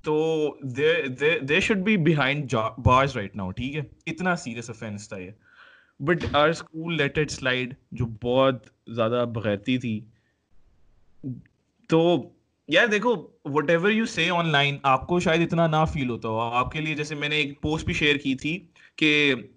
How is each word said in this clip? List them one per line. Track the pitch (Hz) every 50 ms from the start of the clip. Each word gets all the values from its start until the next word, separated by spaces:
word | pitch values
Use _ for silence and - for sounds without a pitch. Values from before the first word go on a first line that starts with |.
| _
तो | 160 151 151 156 160 160 156 151 147 147 - 143
they, | 135 120 127 147 156 170 170 143 135 127 123
they, | 139 151 170 160 143
they | 135 147 180
should | 190 - 226 196 185 208
be | 220 202 151 160
behind | 165 147 135 131 139 147 143
ja-, | 123 131 113 110 110 - - 120 127
bars | 127 131 135 139 127
right | 123 104 95 _ 107
now, | 95 90 95 -
ठीक | 123 131 143
है, | 156 139 - - _ _ -
इतना | 156 - 180 185 175
serious | 165 - 131 113 120 117 -
offense | 113 - 117 110 104 101 104 - 107
था | 98
ये। | 92 90 104 _ _ _ _ _ - - - _ _ _ _ _ 139
But | 147 180 165
our | - - 139 147 147 156 165
school | 160 - - _ 160 160 170 170 151
let | 143 135 - 160
it | 151 143 - -
slide, | 139 131 127 127 127 123 127 - _ _ -
जो | 113 123
बहुत | 113 113 104 - 120 123 131 131 135 131 117 - - _ _ _ -
ज़्यादा | 117 117 113 113 120 123 120
बगैरती | 120 113 117 104 110 101 98 101 - 127 127
थी। | 127 120 110 107 110 - _ _ _ _ _ _ _ _ _ - _ _ _ _ _ _ _ _ _ _ _ - - 139 123 123 - _ _ _ _ _ _ _ _ _
तो | 160 160 165 170 175 147 113 - _ _ _ _ _ _ _ -
यार | 147 175 226 233
देखो, | 208 208 190 247 233 175 143 - _ _ _ 156
whatever | 139 151 151 143 170 170 170 208
you | 220 220 226
say | 226 - 175 160 175
online, | 180 170 165 165 151 143 143 143 143 135 -
आपको | 139 131 131 - - 175 175
शायद | 180 185 160 165
इतना | 170 165 - 165 170 160
ना | 156 156 156
feel | 156 - 156 131 123
होता | 117 107 110 113
हो। | 110 113
आपके | 113 117 117 123 - - - 156
लिए, | 156 156 156
जैसे | 143 147 147 160
मैंने | 143 143 151 151 151
एक | 151 139 143 _
post | - 156 156 160 156 -
भी | 156
share | 156 151 147 147 139
की | 143 143 131
थी | 127 - 147 165 190 - _ _ _ - - _ -
कि | 160 151 147 147 147 143 131 120 104 - _